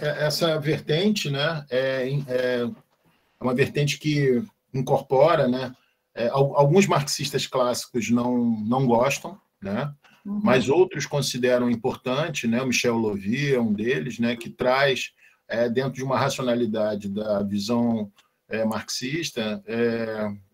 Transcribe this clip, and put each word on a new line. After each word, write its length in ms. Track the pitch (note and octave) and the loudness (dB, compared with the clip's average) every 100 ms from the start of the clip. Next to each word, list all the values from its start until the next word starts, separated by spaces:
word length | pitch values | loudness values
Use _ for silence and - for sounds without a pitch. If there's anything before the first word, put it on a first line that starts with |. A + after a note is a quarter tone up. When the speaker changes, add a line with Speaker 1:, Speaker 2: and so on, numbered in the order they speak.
Speaker 1:
é, 240 | D3+ B2+ D3+ | -4 -2 -2
essa 320 | D3 E3+ D#3 | 0 0 0
vertente, 720 | C3+ C#3 - D3+ G3+ G#3 D3+ | 0 -2 0 0 2 0 -2
né, 340 | C#3 D3+ D#3+ - | -2 -2 -4 -4
é, 360 | B2 C3+ C3 B2+ C#3+ B2+ | -2 0 0 -2 -2 -2
é 420 | B2+ B2 B2 A#2+ G#2+ _ _ _ _ _ _ | -2 0 0 -2 -6 _ _ _ _ _ _
uma 140 | B2 | -2
vertente 440 | B2 C3 C#3+ D3 - | 0 0 0 0 0
que 440 | D3+ D3 C#3 A#2+ A2 _ _ | -2 2 2 2 -2 _ _
incorpora, 760 | C3+ - C#3 - C3 D3+ E3 B2+ | -6 0 0 2 4 6 4 2
né, 260 | B2+ B2 - _ _ _ | 0 -4 -10 _ _ _
é, 140 | - A#2 | -4 0
al-, 260 | C3+ C#3 | 2 2
alguns 320 | C#3+ D3 F3+ G3 | 4 6 6 4
marxistas 600 | E3 C#3+ - C#3+ C3+ - | 2 0 -4 -4 -4 -2
clássicos 640 | C3 B2 A#2 - B2 G#2 | 0 0 -2 -4 -4 0
não, 260 | A#2+ B2 B2 A#2+ A2+ | 0 0 0 0 0
não 260 | G#2+ B2+ C3+ | 0 0 4
gostam, 540 | A#2 C3 C#3 E3+ F#3 _ _ | 4 2 0 -8 -14 _ _
né, 280 | G2 G#2 D3 - _ _ G3+ | -6 -4 -4 -8 _ _ -8
Speaker 2:
Uhum. 140 | G#3 | -2
Speaker 1:
mas 260 | G#3 - A2 | 4 4 4
outros 380 | - F#3 D3+ - | 4 2 0 -4
consideram 640 | D3 C#3+ C3 B2 B2 B2 | -2 -2 0 2 2 2
importante, 760 | A#2 B2+ A2+ B2+ C3 E3+ D3 A#2 | 0 -2 -4 -4 -2 -2 -4 -2
né, 140 | A#2 | 0
o 60 | C3 | 0
Michel 320 | A#2 B2 A#2 | 0 2 2
Lovy 560 | A2 G2 G2 C3 C#3+ | 0 -2 -2 0 2
é 60 | B2+ | 2
um 120 | A2+ | 2
deles, 460 | G2+ A2+ D3+ C#3+ G#2+ | 0 0 -2 -2 -2
né, 180 | A#2 A#2+ | -2 -2
que 140 | - | -6
traz, 640 | - B2+ C3 C3+ C3 - - _ _ - | -2 0 2 2 0 -4 -12 _ _ -6
é, 220 | A2 A#2+ | -2 0
dentro 220 | A#2+ C3+ | 0 -2
de 100 | B2 | -4
uma 160 | C3+ B2 | -2 0
racionalidade 920 | C3+ C3+ B2+ A#2+ A#2 A2 G#2+ G#2 G2+ | 0 -2 -2 0 0 0 -2 -2 -4
da 340 | G2 G#2+ G2+ | -4 -2 -2
visão, 680 | G2+ G#2 G2+ A#2 A#2+ A2+ G2+ - _ _ - | 0 -2 -2 0 2 0 -4 -10 _ _ -6
é, 160 | G#2+ | -2
marxista, 1000 | A2 G#2+ - - B2+ D#3 D#3 - G#2+ G#2 G2+ | -2 -4 -6 -8 -4 -4 -4 -4 -4 -6 -6
é, 640 | A2+ A#2 A#2 A2+ A2 G#2+ G#2 - | -2 0 0 -4 -4 -6 -8 -14